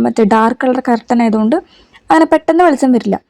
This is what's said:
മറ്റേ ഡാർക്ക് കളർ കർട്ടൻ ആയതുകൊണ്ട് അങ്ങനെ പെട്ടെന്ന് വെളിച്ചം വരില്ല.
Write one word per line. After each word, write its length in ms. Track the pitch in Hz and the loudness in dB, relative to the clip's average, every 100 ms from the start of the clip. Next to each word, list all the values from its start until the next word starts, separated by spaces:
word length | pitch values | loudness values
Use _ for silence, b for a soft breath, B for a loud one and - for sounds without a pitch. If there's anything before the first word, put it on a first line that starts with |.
| 233 | 0
മറ്റേ 180 | 233 202 | 0 0
ഡാർക്ക് 280 | 220 226 240 | 2 0 -2
കളർ 160 | 254 254 254 | -4 -4 -2
കർട്ടൻ 320 | 226 - 233 | -4 -2 -2
ആയതുകൊണ്ട് 340 | 233 220 220 330 - b b b - | 0 0 0 -2 -6 b b b -2
അങ്ങനെ 180 | 330 320 | 0 2
പെട്ടെന്ന് 300 | 311 320 330 359 | 0 0 0 0
വെളിച്ചം 240 | 269 262 240 | 0 0 0
വരില്ല. 200 | 214 190 | -2 -6